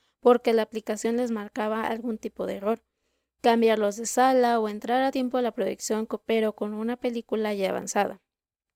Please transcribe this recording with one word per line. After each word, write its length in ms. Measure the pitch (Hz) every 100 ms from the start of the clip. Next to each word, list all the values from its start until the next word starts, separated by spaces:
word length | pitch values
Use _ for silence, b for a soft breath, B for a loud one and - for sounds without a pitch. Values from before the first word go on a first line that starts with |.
| _ _
porque 340 | 240 240 240
la 100 | 226
aplicación 540 | 214 220 - 220 233 233
les 140 | 247
marcaba 560 | 220 208 - 214 220 226
algún 300 | 226 233 220
tipo 280 | 220 - 185
de 120 | 196
error, 260 | 196 226 _ _ _ _ _ _
cambiarlos 540 | 240 233 226 220 208 202
de 100 | 226
sala 540 | - 262 262 240 233
o 100 | 214
entrar 320 | 208 214 247
a 100 | 269
tiempo 260 | 269 254 254
a 40 |
la 120 | 240
proyección, 520 | 226 190 - - 214 220
co-, 160 | 214
pero 300 | - 226 214
con 200 | - 208
una 240 | 214 226 247
película 560 | 254 233 - 220 214
ya 160 | 208 190
avanzada. 520 | - 196 208 202 196 _ _ _ _ _